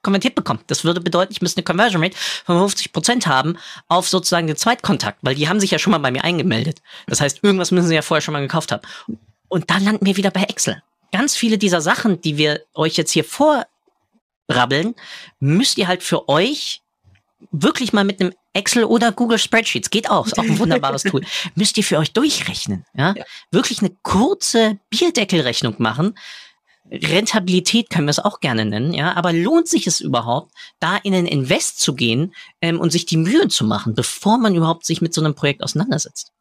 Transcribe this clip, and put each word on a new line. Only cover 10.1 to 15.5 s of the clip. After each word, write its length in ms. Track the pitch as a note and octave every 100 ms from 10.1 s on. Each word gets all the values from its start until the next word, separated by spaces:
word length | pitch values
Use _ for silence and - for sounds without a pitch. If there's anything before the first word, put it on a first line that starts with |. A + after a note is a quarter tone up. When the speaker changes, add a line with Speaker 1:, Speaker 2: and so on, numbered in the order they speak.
| F#3+
Speaker 1:
wieder 160 | G3
bei 120 | F#3
Excel. 380 | G3+ - - D3 _ _ _
Ganz 240 | F#3+ C#4 -
viele 220 | A#3 A3
dieser 240 | G3+ F3
Sachen, 400 | D#3 A#3+ A3+ E3+
die 160 | D#3+ D3
wir 240 | D3+ D3 -
euch 220 | - D#3 D#3
jetzt 160 | D3+
hier 140 | - -
vorbrabbeln, 1700 | - D4+ C#4+ - _ _ _ _ _ _ _ - B2 B2 C#3 G3+ A#3 - - - _
müsst 360 | C#3